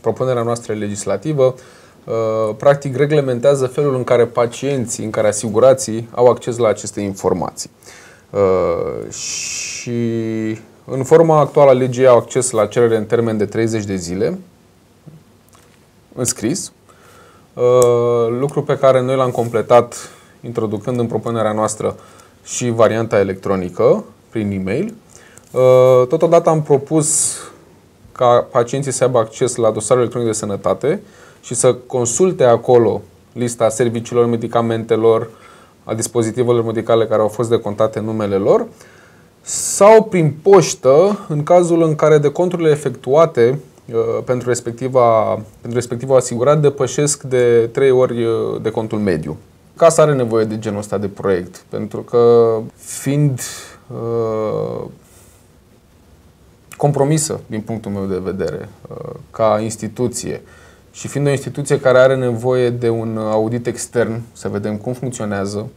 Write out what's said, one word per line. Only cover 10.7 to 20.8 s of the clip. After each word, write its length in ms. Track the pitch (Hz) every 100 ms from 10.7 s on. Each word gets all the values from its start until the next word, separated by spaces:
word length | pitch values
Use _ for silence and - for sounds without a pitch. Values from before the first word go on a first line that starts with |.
| _
în 200 | - 127
forma 340 | 131 160 165 156
actuală 320 | 139 - 143
a 40 |
legii 320 | 127 127 120 131
au 100 | 120
acces 340 | 117 131 123
la 160 | 110 104
cerere 300 | 127 120 113
în 80 |
termen 320 | 104 117 117 110
de 80 |
treizeci 400 | 101 107 113 113
de 120 | 101 95
zile, 420 | 85 92 120 185 - _ _ _ _ _ - 156 _ _ _ _ _ _ _ _ _
în 100 | -
scris, 480 | 127 - 110 175 - _ _ _ _ - - _ _
uh, 720 | - 123 127 123 120 120 120 117 120
lucru 220 | 143 151
pe 160 | 143 143
care 220 | 135 131
noi 160 | 127 131
l-am 140 | 127
completat 800 | 120 117 117 104 120 117 - - - _ _
introducând 580 | 123 117 110 104